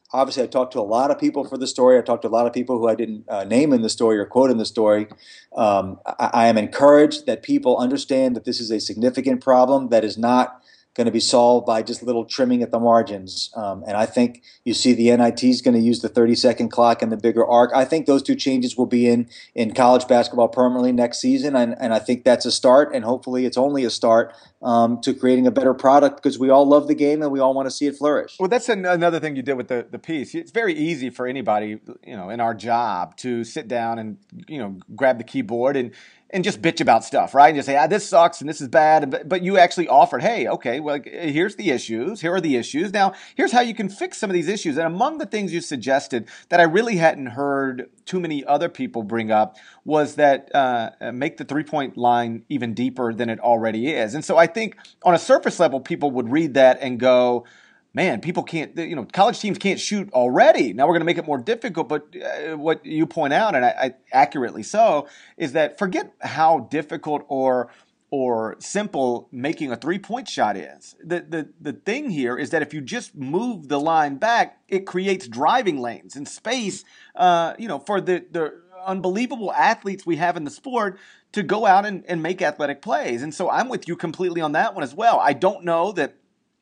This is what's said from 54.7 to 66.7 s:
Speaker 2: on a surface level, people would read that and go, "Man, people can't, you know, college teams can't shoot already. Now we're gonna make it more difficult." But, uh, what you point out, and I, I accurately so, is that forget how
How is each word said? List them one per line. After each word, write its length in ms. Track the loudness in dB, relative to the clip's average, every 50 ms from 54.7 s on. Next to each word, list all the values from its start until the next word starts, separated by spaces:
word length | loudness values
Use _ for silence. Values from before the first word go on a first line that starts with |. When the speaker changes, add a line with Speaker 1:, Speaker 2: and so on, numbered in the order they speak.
| -10 -16 -20 -20 _ _
Speaker 2:
on 120 | 2 2 2
a 40 | 2
surface 400 | 4 4 2 4 2 -2 0 2
level, 220 | 0 0 0 -2
people 320 | -6 -6 -6 -4 -4 -4
would 180 | -2 -4 -4 0
read 240 | 0 0 0 0 4
that 240 | 6 6 6 6 4
and 200 | -2 -8 -4 0
go, 440 | 2 4 4 6 4 2 0 -2 -4 -10 _ _ _ _ _ _ _ _
"Man, 280 | -4 -2 -2 -2 -2 -4
people 240 | -6 -6 -6 -6 -6
can't, 320 | -6 -8 -8 -8 -8 -8 -10
you 160 | -8 -8 -8
know, 100 | -10 -10
college 360 | -6 0 2 2 2 2 -2
teams 180 | -4 -6 -6 -2
can't 220 | -2 -4 -4 -4
shoot 320 | -4 -6 -6 -6 -6 -2
already. 600 | 0 0 0 2 4 6 6 6 6 4 2 -2
Now 140 | 0 0 2
we're 80 | 2 2
gonna 100 | 2 0
make 140 | 0 -2 -2
it 80 | -2
more 120 | -4 -4 -4
difficult." 500 | -2 -4 -6 -4 -6 -8 -6 -6 -4 -4
But, 260 | -4 -6 -6 _ -16
uh, 420 | -12 -10 -8 -8 -8 -8 -10 -8
what 300 | -4 -2 -2 -2 -2 -4
you 180 | -6 -2 -2 -2
point 280 | -2 -2 -4 -2 0
out, 240 | 0 0 0 0 0
and 80 | 2 2
I, 40 | 2
I 260 | 0 0 -4 -4 -6 _ _ 0
accurately 500 | 2 2 2 2 0 -6 -6 -6 -6 -10
so, 460 | -10 -4 0 2 4 4 2 0 -4 -6 -18 -20 -20 _ _
is 180 | -8 -8 -4 -2
that 220 | -2 -2 -2 -2
forget 360 | -6 -6 -4 -4 -6 -8 -8 _ -14
how 480 | -12 -8 -2 2 2 2 2 2 -2 -4